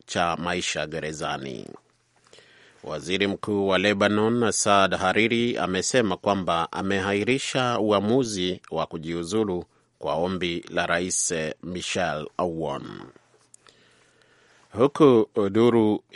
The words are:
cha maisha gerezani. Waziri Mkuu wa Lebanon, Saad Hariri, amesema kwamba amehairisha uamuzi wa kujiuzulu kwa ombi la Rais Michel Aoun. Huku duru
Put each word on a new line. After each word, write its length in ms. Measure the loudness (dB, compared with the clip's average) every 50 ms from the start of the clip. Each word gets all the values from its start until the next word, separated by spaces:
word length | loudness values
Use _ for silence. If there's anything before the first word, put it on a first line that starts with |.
| _
cha 300 | -6 -2 0 0 0 0
maisha 500 | -2 -2 -4 -2 -2 -2 -4 -4 -4 -6
gerezani. 800 | -6 -6 -6 -6 -6 -8 -6 -6 -6 -6 -6 -8 -10 -12 -12 -14 -16 -18 -20 _ _ _ _ _ _ _ _ _ _ -20 -20 -20 _ _ -20 -20 -20 _ _ -12
Waziri 440 | -10 -10 -8 -4 -2 -2 0 0
Mkuu 400 | 0 -2 -4 -4 -2 0 0 2
wa 100 | 2 2
Lebanon, 720 | 4 4 4 2 4 2 2 2 2 2 2 2 2 0 0
Saad 440 | 0 0 2 4 4 4 4 4 2
Hariri, 600 | 0 0 2 2 2 2 2 2 0 0 0 -2
amesema 600 | -2 -2 -2 -2 -2 -2 0 0 2 2 0 -2
kwamba 540 | -2 0 0 0 0 0 0 0 0 -2 -4
amehairisha 1080 | -4 -6 -4 -2 -2 -2 0 -2 -2 0 0 0 -2 -2 -2 -4 -2 -2 -2 0 0 0
uamuzi 840 | 2 2 2 2 2 2 2 2 0 0 -2 -4 -4 -4 -4 -6 _ -8
wa 140 | -6 -6 -4
kujiuzulu 800 | -4 -6 -10 -8 -6 -6 -6 -4 -2 -2 -2 0 0 -2 -6 -6 _ _ _ _ _ _ -10
kwa 140 | -6 -4 -2
ombi 520 | -2 -2 -2 -2 -2 -4 -4 -4 -6 -8 -6
la 160 | -4 -2 -2
Rais 460 | 0 0 -2 -2 -2 -4 -4 -4 -2 -2 -4 -4 -6 -8 -10 -10
Michel 640 | -10 -8 -8 -6 -4 -2 -2 -2 -2 -2 -4 -8 -10 _
Aoun. 460 | -10 -8 -8 -6 -6 -6 -6 -6 -8 -10 -12 -14 -14 -16 -18 -20 _ _ _ _ _ _ _ _ -20 _ -20 _ _ _ _ _ _ _ _ _ _ _ _ _ _ _ _ _ _ _ _
Huku 580 | 0 2 2 4 6 6 8 8 8 8 4 4 0 0 0 2
duru 520 | 4 4 6 6 6 6 4 4 2 0 _ _ -4